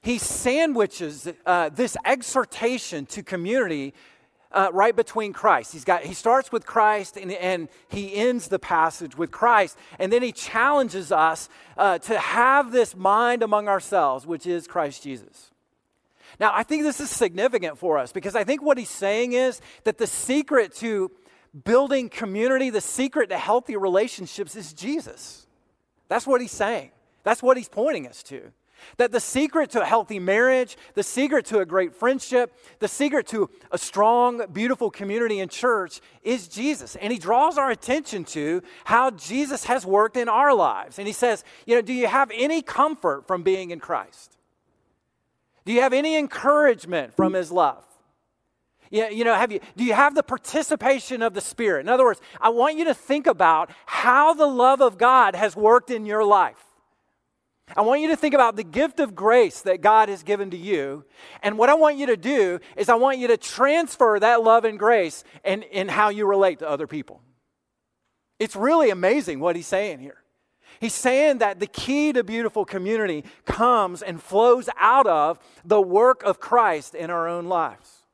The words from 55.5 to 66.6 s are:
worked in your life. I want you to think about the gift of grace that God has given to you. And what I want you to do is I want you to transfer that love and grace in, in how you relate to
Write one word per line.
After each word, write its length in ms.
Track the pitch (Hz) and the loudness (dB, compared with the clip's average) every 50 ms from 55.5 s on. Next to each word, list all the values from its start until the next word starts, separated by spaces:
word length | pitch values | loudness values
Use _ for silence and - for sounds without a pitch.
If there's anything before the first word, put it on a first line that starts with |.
| 156 | -2
worked 380 | 190 214 214 233 247 240 - | 2 4 6 6 6 4 0
in 120 | 254 220 214 | -8 -8 -6
your 200 | 214 208 214 220 | -4 -2 0 4
life. 340 | 202 208 196 175 127 - _ - _ _ _ _ _ _ _ _ _ _ _ _ _ _ _ _ _ _ _ _ _ - | 6 6 6 4 2 -2 _ -20 _ _ _ _ _ _ _ _ _ _ _ _ _ _ _ _ _ _ _ _ _ -2
I 60 | - | 0
want 220 | 214 220 254 294 | 2 2 2 2
you 60 | 302 311 | 2 0
to 80 | 330 | 0
think 180 | - - 302 262 | 0 0 2 4
about 220 | 285 254 233 214 | 4 4 4 2
the 80 | 208 214 | -2 -10
gift 360 | 165 151 254 294 320 - - | -6 -2 -2 -2 -2 0 -2
of 140 | 302 233 190 | -4 -4 -4
grace 480 | 165 190 214 233 247 233 175 - - | -2 2 4 6 6 4 4 0 -6
that 180 | - 196 185 190 | -2 -2 -2 2
God 300 | 147 208 214 220 220 202 | 4 6 6 6 4 2
has 120 | 202 180 | 0 -10
given 280 | 160 156 208 202 202 196 | -4 -6 -4 -4 -4 -8
to 80 | 170 180 | -8 -10
you. 480 | 165 202 202 156 139 139 139 151 - _ _ _ - - - - | -6 -4 -4 -2 -4 -6 -8 -12 -16 _ _ _ -20 -20 -18 -6
And 140 | - 202 214 | -4 -4 0
what 140 | 220 233 262 | 4 4 4
I 40 | 294 | 6
want 220 | 320 320 302 294 | 6 6 4 4
you 100 | 277 285 | 0 -2
to 120 | 254 233 190 | -2 -2 -2
do 400 | 160 247 294 262 202 180 175 175 - - - | 0 -2 0 2 2 0 0 -6 -10 -14 -8
is 140 | - 175 - | -6 2 2
I 60 | 240 | 4
want 200 | 226 247 269 269 254 | 4 4 2 2 0
you 100 | 247 240 | 2 0
to 100 | 233 220 | 0 0
transfer 800 | - - - - 254 277 294 339 339 262 - - 262 226 214 208 | 0 -10 -2 0 2 2 2 2 0 -2 0 2 4 4 4 4
that 220 | 202 226 240 233 | 4 4 4 4
love 240 | 226 226 226 233 220 | 6 6 4 4 4
and 120 | 226 214 202 | 0 -4 0
grace 460 | 202 220 240 220 180 160 - - - _ _ - | 2 2 4 4 2 -2 -6 -12 -18 _ _ -8
in, 200 | _ - 190 208 | _ -4 -4 -4
in 260 | 220 - - 202 190 196 | -6 -8 -6 -6 -6 -2
how 220 | 160 208 214 214 | 0 2 2 2
you 160 | 208 208 214 | 2 0 0
relate 320 | 196 202 196 196 185 165 | 0 2 4 4 2 2
to 100 | - | -2